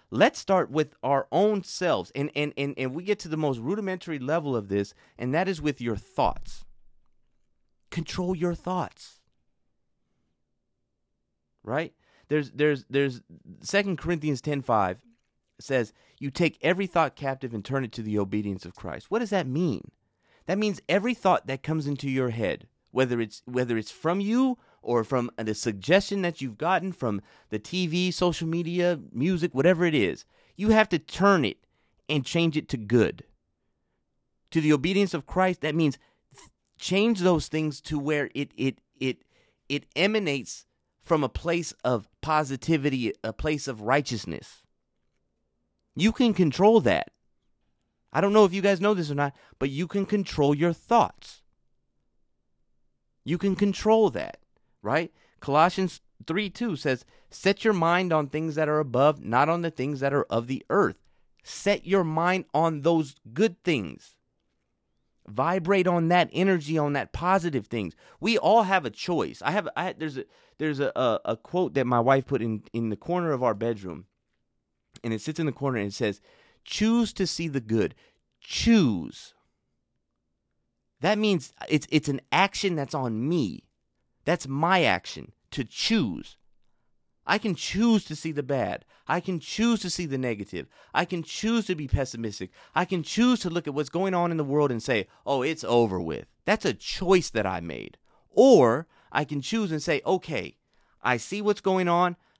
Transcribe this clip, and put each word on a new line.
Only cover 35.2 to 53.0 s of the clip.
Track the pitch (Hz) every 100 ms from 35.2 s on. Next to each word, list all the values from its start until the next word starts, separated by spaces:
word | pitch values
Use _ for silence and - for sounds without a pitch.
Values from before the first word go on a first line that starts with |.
| -
Christ, | 180 185 175
that | 156 151
means | 156 - _ _ _ -
th-, | - _ _ _
change | - 190 220 208
those | 175 165 -
things | 156 156 135
to | - 156
where | 143 151 135 -
it, | 143 -
it, | 135 - _ _
it, | 131 - _ _ _ _ _
it | 143 - -
emanates | 190 214 185 139 113 - - _ _ _
from | - 165
a | 139
place | - 170 170 160 -
of | 127 120 101 _
positivity, | 156 156 143 135 - 160 143 131 113 - 110
a |
place | - 156 151 139
of | 110
righteousness. | 104 139 139 113 - 78 - - _ _ _ _ _ _ _ _ _ _ _ _ _ -
You | 196
can | 220 240
control | 196 170 131 202 226
that. | 123 80 - _ _ _ _ _ _ _ _ _ _
I | 143
don't | 196
know | 208 202
if |
you | 190
guys | 190 190
know | 202
this | 202 151
or | 143
not, | 143 - _ _
but | 143
you | 135 175
can | 202 196
control | 208 185 - 143 147
your | 170
thoughts. | 165 - 233 135 - - - _ _ _ _ _ _ _ _ _ _ _ _ _ _ _ _